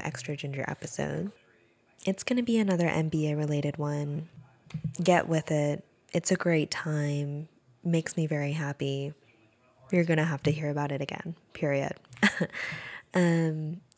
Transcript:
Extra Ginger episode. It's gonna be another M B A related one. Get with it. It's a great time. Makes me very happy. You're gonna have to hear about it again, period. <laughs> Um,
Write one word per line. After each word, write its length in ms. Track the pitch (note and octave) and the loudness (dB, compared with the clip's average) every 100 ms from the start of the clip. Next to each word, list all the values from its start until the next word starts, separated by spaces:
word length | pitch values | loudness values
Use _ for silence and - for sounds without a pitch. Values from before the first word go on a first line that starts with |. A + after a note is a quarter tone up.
Extra 320 | D#3 - - D3 | -2 -6 -8 -6
Ginger 280 | C#3 C#3 - | -6 -6 -6
episode. 640 | - - - D3 D3 G3 - _ _ _ _ _ - | -6 -4 -4 -2 -4 -6 -10 _ _ _ _ _ -6
It's 200 | G3 F#3+ | -2 -2
gonna 180 | - B3 | 0 0
be 160 | A#3+ A3+ | 2 2
another 300 | G3+ F3 E3+ | 4 4 4
M 200 | - D#3+ | 2 2
B 220 | D#3 D3+ | 2 0
A 60 | D3 | 0
related 400 | D3 D3 D3 D3+ | 0 0 0 -2
one. 520 | D3 D3 D3 D3 D#3+ - - _ - D#3+ C3+ - | -2 -2 -4 -4 -8 -16 -20 _ -12 -8 -6 0
Get 280 | F3+ F3 - | 4 4 4
with 240 | D#3+ - | 0 0
it. 320 | D3+ D3 D3 - _ _ | 0 2 -2 -8 _ _
It's 200 | E3+ - | -2 2
a 40 | F#3 | 2
great 360 | F3 E3 D3 | 2 2 2
time. 760 | - D#3 D3+ D3 C#3+ C#3+ D3 D#3 _ _ _ | -4 -4 -2 0 -2 -2 -6 -10 _ _ _
Makes 320 | F3 E3 D#3+ - | 0 2 2 0
me 100 | D#3 | 0
very 260 | D3 C#3+ | 0 0
happy. 640 | D#3 C#3+ C#3 C#3 C#3 C#3 - _ _ _ _ _ _ - | -2 -4 -2 -2 -2 -4 -10 _ _ _ _ _ _ 0
You're 100 | F3+ | 2
gonna 220 | E3 D#3 | 4 4
have 180 | E3 C#3+ | 4 2
to 80 | D3 | 0
hear 200 | D3+ D3 | 0 0
about 200 | C#3+ C#3+ | 0 -2
it 100 | C#3 | -2
again, 360 | C#3+ - - E3+ _ | -4 -6 -8 -12 _
period. 420 | - D3 C#3 C#3 - - - | -4 0 0 -2 -6 -14 2
<laughs> 260 | G3+ - D#3+ - - D#3 - - - | 2 2 -4 -4 -8 -10 -12 -16 -2
Um, 680 | F3+ F3 E3 D#3+ D#3 D#3 F3 - | 2 4 4 2 -2 -6 -8 -14